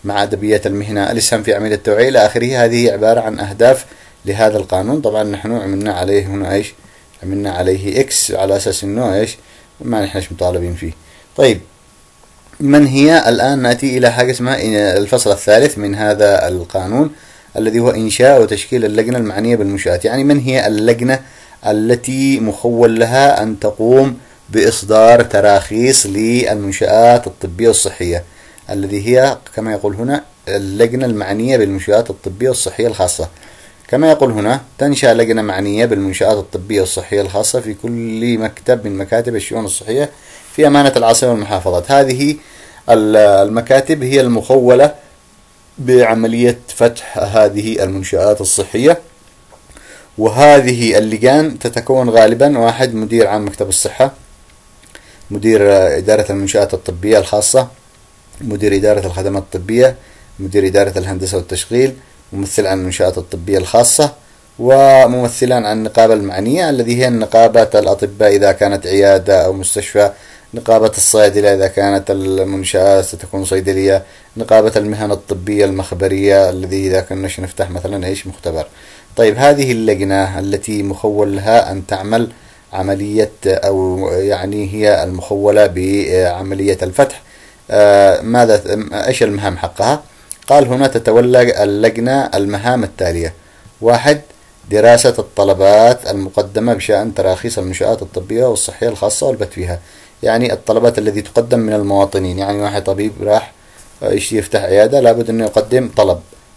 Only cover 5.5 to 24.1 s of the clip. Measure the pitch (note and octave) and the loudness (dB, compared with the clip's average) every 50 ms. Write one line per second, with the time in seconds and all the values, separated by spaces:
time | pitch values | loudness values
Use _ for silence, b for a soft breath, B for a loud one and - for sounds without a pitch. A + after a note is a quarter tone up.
5.5 | A#2 A#2 G2 G2 G2 G2 G#2 A2 F#2 F2+ F#2 F#2+ G2+ G2+ G2 G2 G2 G2+ F#2+ F2+ | -6 -6 -6 -6 -6 -6 -4 -6 -6 -4 -4 0 0 0 0 -2 -6 -6 -6 -4
6.5 | F#2+ G2+ G#2 - - b b b b b b b b _ - F#2 G2 G2+ G2+ G2 | -2 -4 -4 -6 -12 b b b b b b b b _ -10 -8 -6 -6 -6 -6
7.5 | F2+ F2+ F2+ F#2 F#2+ F#2+ F#2+ G2+ - C3+ C3+ - - - - - - F#2 F#2+ G2 | -6 -4 -2 -2 -2 -2 -4 -4 -2 -2 -2 -2 -2 -4 -4 -4 -4 -4 -2 0
8.5 | G2 G2 - A2 G2 - - G2 G2+ A#2 B2+ G#2+ F#2 G2+ A2 G#2+ - b b b | -2 -2 -2 -4 -6 -6 -6 -6 -6 -4 -4 -2 -2 -2 -4 -4 -6 b b b
9.5 | b b b b b _ - B2 A#2 G#2+ G2 F#2+ - G2 F2 - F2 - F#2 F2+ | b b b b b _ -8 -6 -4 -4 -4 -4 -6 -8 -8 -10 -8 -6 -4 -4
10.5 | F2+ F2+ F2 F2 E2+ E2+ E2+ E2 D#2+ b b b b b b b b - C3+ B2+ | -4 -4 -6 -6 -8 -8 -10 -12 -12 b b b b b b b b 0 2 2
11.5 | G#2+ F2 - _ _ _ _ _ _ _ _ _ _ _ _ _ _ _ _ _ | 2 0 -6 _ _ _ _ _ _ _ _ _ _ _ _ _ _ _ _ _
12.5 | - _ C#3+ C#3 C#3+ D3 D3 C3+ C3 C#3 C#3+ D3+ E3 D#3+ - B2 A#2+ G2 G2+ C3+ | -14 _ 0 2 4 4 4 4 4 4 4 6 4 4 4 2 2 2 2 0
13.5 | C#3+ C3+ B2+ A#2+ A#2+ A#2+ C#3 C3+ B2+ B2+ B2 A#2+ A2+ B2 B2 B2+ B2+ B2 B2 B2+ | 0 0 0 0 0 0 -2 -2 0 2 2 2 2 2 0 -2 -2 -2 -4 -4
14.5 | C3+ - G2 A2+ G#2+ G#2 G#2 G2 F2+ G2+ G2+ G2+ B2+ B2 - G#2 G2 - - G#2 | -4 -2 -2 -2 -2 0 0 0 0 0 0 0 0 0 0 0 -2 0 2 4
15.5 | G#2 A2+ C#3 D3 - G#2 G#2 G2+ G2 G2+ G#2+ G#2+ G#2 G2+ G#2 G2+ G2 F#2 - - | 4 4 4 2 0 -4 -6 -6 -4 -4 -2 -2 0 2 2 4 4 2 2 -2
16.5 | F#2 F2+ F2 - - F#2+ F2+ F#2+ A2 C3 D3+ D3+ D3+ B B B B B B B | -4 -6 -8 -8 -6 -6 -6 -4 -2 -2 -2 -2 -4 B B B B B B B
17.5 | B - A2 A2 A2 A#2 A#2 B2 - G#2+ A2+ A2 - - B2 C3+ C#3+ B2+ A2+ G2+ | B -4 -4 -2 0 0 0 0 0 -2 -4 -4 -2 2 4 4 6 6 4 2
18.5 | A2 G2+ - - C3 A#2+ A2 G#2 G#2 A2 G#2+ A#2 B2+ B2 A2+ G#2 F#2 G2+ A2 A#2 | 0 -6 -6 -6 -4 -2 -2 -2 -2 -2 -2 -2 -2 -4 -4 -4 -4 -4 -2 -2
19.5 | A#2+ A2 G2+ G2 G2 G2 - F2 F2 F2 - A2 A#2+ C3+ C3+ C#3+ D3 C#3+ B2 C3+ | 0 0 0 -4 -4 -4 -4 -4 -4 -2 -2 -2 -2 0 0 0 0 0 0 -2
20.5 | C3 C3+ - G#2+ G#2+ G#2 G#2+ A#2 A#2+ A#2 A#2+ B2+ C3 C3 B B B B B B | -2 -2 -2 -2 -2 0 2 0 0 0 0 -2 -2 -2 B B B B B B
21.5 | B B - G#2 G#2+ G#2+ A2 A#2 D#3 - - - C3 C3+ C3+ C#3 C3+ A#2+ A2+ A2 | B B -4 -2 -2 0 0 0 0 -2 -2 -6 -4 -2 0 0 0 0 -2 -4
22.5 | G#2 - - A#2+ A#2+ A#2 A#2+ A2+ A2+ A2+ A#2 A#2 B2 C3+ C#3 C#3+ C#3+ - A2 A2+ | -6 -4 -4 -4 0 2 2 2 4 2 0 0 2 2 4 4 2 2 -2 -4
23.5 | A2 G2 - G#2 - - A2 A#2 B2 C3+ C3+ C#3 | -6 -4 -4 -6 -4 -2 0 4 4 4 4 2